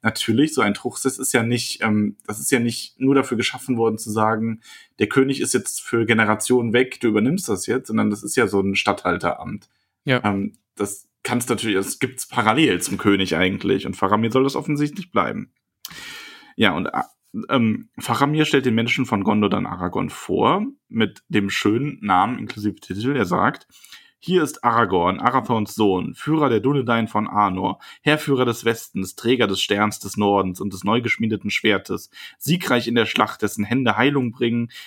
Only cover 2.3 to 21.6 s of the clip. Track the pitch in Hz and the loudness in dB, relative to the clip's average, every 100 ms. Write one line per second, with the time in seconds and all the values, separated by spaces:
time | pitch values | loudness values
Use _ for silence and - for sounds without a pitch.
2.3 | 107 - 127 117 113 - _ 131 135 127 | -8 0 0 0 -4 -12 _ 2 2 2
3.3 | 113 - - - 120 113 110 - 107 107 | -2 -2 -6 -4 0 0 0 -4 0 2
4.3 | 110 113 113 - - - _ 107 - 135 | 2 -2 -6 -12 -20 -20 _ 2 4 2
5.3 | 135 120 123 101 - - 117 110 113 107 | 0 0 -2 -2 -10 -4 -2 2 4 4
6.3 | 107 - 123 117 120 131 - 117 107 117 | 2 2 2 4 2 2 0 0 2 2
7.3 | 180 - 98 - 123 - 110 107 104 104 | 0 -2 -4 -2 -4 -2 -2 0 -2 -4
8.3 | - 110 98 95 95 - 98 92 87 87 | 0 2 2 0 0 0 0 0 -2 -2
9.3 | - - - _ _ _ _ - 127 107 | -4 -8 -12 _ _ _ _ -2 0 0
10.3 | 98 98 _ _ - 101 - _ _ - | -2 -4 _ _ -8 -8 -8 _ _ -4
11.3 | 123 123 113 117 95 98 - 120 - - | -2 0 -2 2 0 -2 -4 -6 -6 -4
12.3 | - 110 127 151 90 - 98 107 101 92 | 0 2 4 4 2 -2 0 2 2 2
13.3 | 80 92 95 - 98 - - 98 107 113 | 2 0 0 -2 -2 -2 -2 0 2 2
14.3 | 123 135 - 143 147 147 147 175 - - | 2 2 0 -2 -2 -2 -6 -4 -2 -2
15.3 | - - _ _ _ - - - - - | -4 -10 _ _ _ -18 -16 -18 -18 -20
16.3 | - - - 107 78 76 - - _ _ | -20 -20 0 0 0 -4 -4 -6 _ _
17.3 | 104 - 131 113 107 - - - 117 143 | -12 -2 0 2 0 -8 -12 -4 0 0
18.3 | 151 151 139 127 113 113 - 127 107 98 | 2 2 2 2 0 0 -2 0 0 2
19.3 | 104 104 101 95 87 90 101 95 - - | 2 2 0 -2 -4 -4 -4 -6 -8 -4
20.3 | 92 113 180 240 - _ 113 107 - _ | 2 2 2 -2 -10 _ -2 -2 -2 _
21.3 | 107 101 - | -2 -2 0